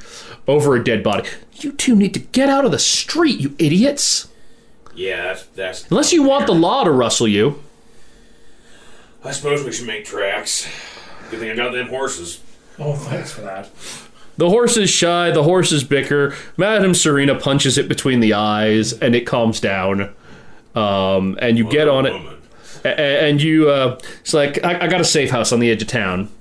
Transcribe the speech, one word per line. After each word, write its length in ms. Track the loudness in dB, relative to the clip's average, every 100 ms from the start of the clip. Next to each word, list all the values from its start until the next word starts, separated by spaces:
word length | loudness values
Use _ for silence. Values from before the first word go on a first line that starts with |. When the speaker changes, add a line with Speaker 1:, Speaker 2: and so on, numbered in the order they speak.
| -18 -20 -20 -8 0
Speaker 1:
over 280 | 2 4 2
a 80 |
dead 200 | 2 0
body. 240 | 0 -2 -4 -10 -16 -12
"You 180 | -10
two 220 | -4 2 4
need 180 | 4
to 60 | -2
get 260 | -2 0 2
out 160 | 4
of 80 | 2
the 80 | 2
street, 600 | 0 -2 -2 0 0 0
you 120 | -4 0
idiots." 680 | 2 4 2 2 -2 -2 -6 -18 -20 -20 -20 -20 -18 -10
Speaker 2:
Yeah, 280 | -8 -6 -6
that's, 100 | -8 -12
that's 440 | -10 -10 -8 -2
Speaker 1:
Unless 220 | 0 2
you 100 | 4
want 220 | 4 4 4
the 60 |
law 300 | 4 4 2 2
to 60 |
rustle 360 | 4 2 2 2
you. 340 | 4 2 -2 -12 -20 -20 -20 -20 -20 -20 -20 -20 -20 -20 -20 -20 -20 -20 -18
Speaker 2:
I 80 | -12
suppose 340 | -6 -2 -4 -4
we 60 |
should 140 | -8 -8
make 180 | -10 -8
tracks. 640 | -6 -4 -4 -6 -6 -8 -12 -16 -18 -18 -18 -14
Good 100 | -10
thing 100 | -8
I 40 | -4
got 180 | -4
them 160 | -4 -6
horses. 500 | -6 -6 -6 -12 -14 -18 -20 -20 -10
Speaker 3:
Oh, 140 | -6 -6
thanks 380 | -6 -8 -10
for 80 | -12
that. 280 | -12 -14 -14 -16 -16 -16 -18 -20 -12 -2
Speaker 1:
The 120 | 2
horses 400 | 4 4 2 2
shy, 420 | 2 2 2 0
the 120 | 2
horses 400 | 4 4 2 0
bicker. 500 | 0 0 0 0 0 -4 -10 -2
Madame 380 | 0 2 4
Serena 420 | 2 2 2 2 2
punches 420 | 2 2 2 0
it 120 | 0
between 300 | -2 0 2
the 120 | 4
eyes, 600 | 2 2 0 2 2 0
and 200 | 0 2 2
it 100 | 0
calms 340 | 0 0 0
down. 540 | -2 -2 -2 -2 -4 -10 -20 -20 -20 -20 -8 -2
Um, 600 | 0 2 2 2 0 -2
and 160 | 2 2
you 80 | 2
Speaker 2:
Well, 60 |
Speaker 1:
get 140 | 2 4
on 160 | 2 0
it. 80 |
Speaker 2:
woman. 200 | -4 -12 -18 -20 -20 -20 -6 -4
Speaker 1:
A-, 40 |
a-, 380 | 0 0 2 2
and 120 | 2
you, 280 | 4 4 4
uh, 280 | 4 2 -2 -12 -14
it's 140 | -2 0
like, 280 | 2 0
"I, 180 | -2 -2 0
I 20 |
got 140 | 0
a 40 | 2
safe 260 | 2 0
house 200 | 0 0
on 80 | 2
the 120 | 2
edge 100 | 2
of 60 | -2
town." 420 | -2 -2 -2 -6 -10